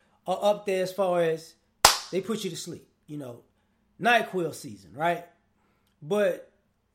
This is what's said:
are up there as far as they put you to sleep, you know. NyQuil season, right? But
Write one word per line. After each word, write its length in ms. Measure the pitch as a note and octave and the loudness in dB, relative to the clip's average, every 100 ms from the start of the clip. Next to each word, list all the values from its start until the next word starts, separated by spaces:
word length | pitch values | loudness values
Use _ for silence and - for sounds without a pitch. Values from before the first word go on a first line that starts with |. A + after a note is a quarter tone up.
| _ _ - | _ _ -4
are 120 | F3+ | 2
up 240 | G3+ G#3 G3+ | 2 2 0
there 160 | F#3 | 0
as 100 | F#3 | 0
far 300 | F#3 F#3+ F3 | 2 2 4
as 320 | E3 D#3+ - - _ _ - - - | 4 0 -6 -20 _ _ -4 -4 -4
they 100 | F3+ | -6
put 240 | F#3+ G#3+ | -4 -4
you 60 | F#3+ | -6
to 60 | D#3 | -8
sleep, 300 | - C#3+ - _ _ | -10 -14 -18 _ _
you 100 | D3 | -12
know. 260 | B2+ A#2 - _ _ _ _ _ | -12 -14 -20 _ _ _ _ _
NyQuil 540 | G#3+ A#3+ G3+ F#3 D#3+ | 4 4 2 -2 -2
season, 360 | B2+ C#3+ G#2 D#2+ | -4 -12 -14 -16
right? 300 | A#2+ E3+ E3+ - _ _ _ _ _ _ _ | -2 0 0 -4 _ _ _ _ _ _ _
But 480 | D3 G#3 G3 - - _ _ _ _ | -2 2 4 2 -6 _ _ _ _